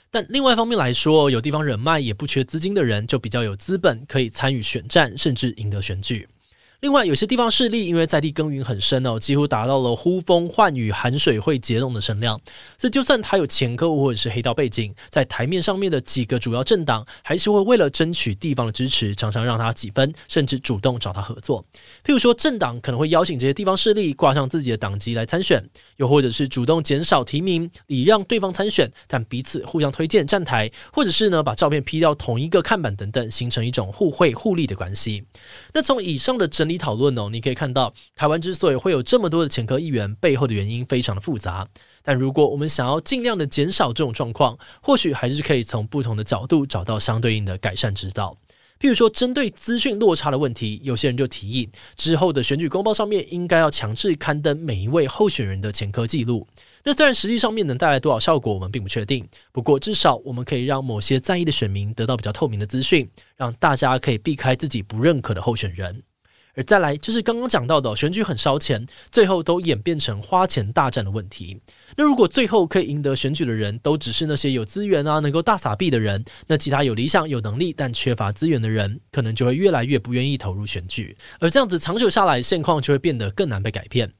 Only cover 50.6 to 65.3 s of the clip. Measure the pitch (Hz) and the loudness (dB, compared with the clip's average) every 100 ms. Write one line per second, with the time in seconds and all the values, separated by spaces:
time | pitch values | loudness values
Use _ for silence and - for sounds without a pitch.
50.6 | 110 107 135 120 143 123 131 - 98 127 | -6 -6 -4 -2 0 0 -2 -4 -6 -6
51.6 | 110 - - - 156 160 180 143 120 143 | -6 -10 -18 -6 0 2 2 2 0 0
52.6 | 165 180 208 214 208 208 - 175 175 170 | 0 0 0 0 0 -2 -2 -4 2 4
53.6 | 156 - 107 110 202 151 - 151 151 147 | 4 2 -2 -2 -2 0 -2 -2 0 -2
54.6 | 165 101 101 160 139 - 214 - 104 95 | -2 -4 0 2 0 2 0 0 -4 -4
55.6 | 107 101 104 101 113 160 117 117 - _ | -6 -4 -4 -4 -2 -2 -2 -2 -6 _
56.6 | - _ - 285 302 247 196 233 220 220 | -20 _ -2 4 4 4 0 0 0 0
57.6 | 170 127 165 139 147 117 139 156 117 98 | -2 2 2 2 2 2 2 2 0 -2
58.6 | 92 117 98 - 104 135 101 - _ - | -4 -6 -6 -6 -2 -4 -6 -18 _ -4
59.6 | 117 139 220 208 165 123 139 123 123 131 | 2 2 2 2 4 2 -2 -8 -4 -2
60.6 | 127 135 131 107 - 131 - 180 170 - | 0 -2 -2 -2 0 0 0 0 0 0
61.6 | 107 98 101 113 113 123 107 104 147 104 | -2 -2 -4 -4 -2 -2 -4 -4 -4 -2
62.6 | 104 127 135 175 117 _ _ - 127 120 | -4 -4 2 2 0 _ _ -8 -8 -2
63.6 | 165 131 135 127 - 110 - 147 131 127 | 0 2 2 2 0 -2 -2 -2 0 0
64.6 | 156 120 98 107 147 151 - | -2 -4 -6 0 2 2 0